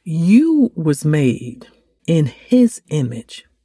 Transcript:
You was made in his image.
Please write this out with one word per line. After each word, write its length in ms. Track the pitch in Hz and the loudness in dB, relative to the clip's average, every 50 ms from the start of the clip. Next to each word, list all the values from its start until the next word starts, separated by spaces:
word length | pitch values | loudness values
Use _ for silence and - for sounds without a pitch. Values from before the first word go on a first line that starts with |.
| - | -12
You 680 | 180 156 165 165 180 214 247 311 330 320 294 247 - - | -8 -4 -2 2 4 4 4 4 4 2 2 0 0 -2
was 280 | 175 160 156 143 - - | -4 -2 -2 -2 -2 0
made 640 | 151 156 151 139 127 - - - - - - - - _ _ _ _ _ _ _ - | -2 0 2 0 0 0 -2 -6 -14 -18 -18 -20 -20 _ _ _ _ _ _ _ -2
in 200 | 170 160 147 120 | 0 0 0 -2
his 540 | - - - - 247 254 247 226 - - _ - | -4 -10 -6 0 2 2 2 2 0 -4 _ -8
image. 560 | 151 151 131 120 120 117 - - - - - _ _ _ _ | -6 -4 -4 -6 -8 -10 -14 -16 -20 -20 -20 _ _ _ _